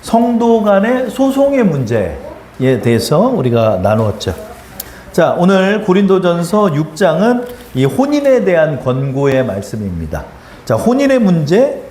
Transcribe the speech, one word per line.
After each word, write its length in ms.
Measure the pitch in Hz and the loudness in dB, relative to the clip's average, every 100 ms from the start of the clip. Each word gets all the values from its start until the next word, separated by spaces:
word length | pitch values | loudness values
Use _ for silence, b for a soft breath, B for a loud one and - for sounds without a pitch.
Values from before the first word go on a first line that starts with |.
성도 600 | - 233 240 233 233 226 | 0 0 2 2 2 2
간의 460 | 208 196 214 254 254 | 4 2 2 0 -2
소송의 560 | 196 269 262 277 277 208 | -2 0 2 2 2 0
문제에 500 | 147 113 117 90 78 - - - - 131 127 | 0 -2 -2 -2 -6 -14 -18 -20 -2 0 2
대해서 380 | 120 113 113 151 | 2 0 2 2
우리가 600 | 240 233 127 117 110 95 | 2 0 0 2 2 2
나누었죠. 500 | 98 110 110 101 - 87 - - B B B B B | 0 2 0 -2 -6 -8 -12 -18 B B B B B
자, 240 | - 165 - | 0 0 2
오늘 460 | 175 190 190 214 | 2 2 2 0
고린도전서 920 | 202 185 196 185 175 170 170 208 208 143 | 0 2 4 2 2 -2 -2 0 0 0
육 200 | 156 - | -4 0
장은 500 | 190 156 220 247 - B B | 0 2 0 0 -4 B B
이 100 | 127 | -2
혼인에 640 | 135 - 285 294 277 254 190 | 0 0 0 0 2 2 2
대한 360 | 170 156 139 | 2 0 -2
권고의 640 | 131 131 139 131 139 131 120 | -4 -4 -4 -2 0 0 -2
말씀입니다. 760 | 98 98 113 98 85 78 76 - B B B | -4 -8 -8 -6 -6 -8 -8 -10 B B B
자, 120 | - 113 | -4 0
혼인의 440 | 214 254 277 262 | 0 2 2 2
문제 640 | 202 170 143 185 277 - - | 2 2 2 2 2 -2 -14